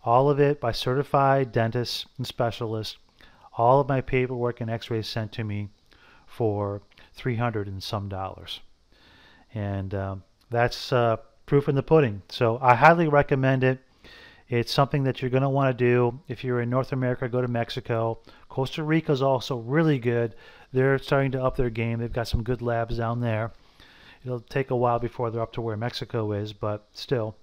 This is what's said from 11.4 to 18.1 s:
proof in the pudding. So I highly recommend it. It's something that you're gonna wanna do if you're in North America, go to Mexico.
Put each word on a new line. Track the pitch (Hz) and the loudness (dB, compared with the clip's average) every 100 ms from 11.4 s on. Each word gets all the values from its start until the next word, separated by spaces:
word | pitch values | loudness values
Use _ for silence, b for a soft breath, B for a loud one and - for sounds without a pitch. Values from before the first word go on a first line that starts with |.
| - | 0
proof | 143 143 | 2 2
in | 139 | -2
the | |
pudding. | - 160 135 101 - | 4 4 4 -2 -12
So | - 117 117 | 0 0 4
I | 131 120 | 6 8
highly | 151 170 160 | 8 8 6
recommend | 143 143 139 131 131 | 4 4 2 2 4
it. | 131 131 _ B B B B B B | 2 0 _ B B B B B B
It's | 120 117 | -2 0
something | - 139 147 | 2 2 2
that | 135 120 | 0 -2
you're | 127 | 0
gonna | 131 139 | 0 2
wanna | 139 135 | 2 0
do | 120 123 123 120 127 - | 4 4 4 2 -2 -12
if | 123 | -8
you're | 127 123 | -4 -2
in | 120 | 0
North | 127 127 | -2 -2
America, | 131 127 123 127 | -2 -2 -2 -2
go | 123 | -2
to | 123 | -2
Mexico. | 120 117 - - 113 113 | -2 -4 -6 -4 -2 -2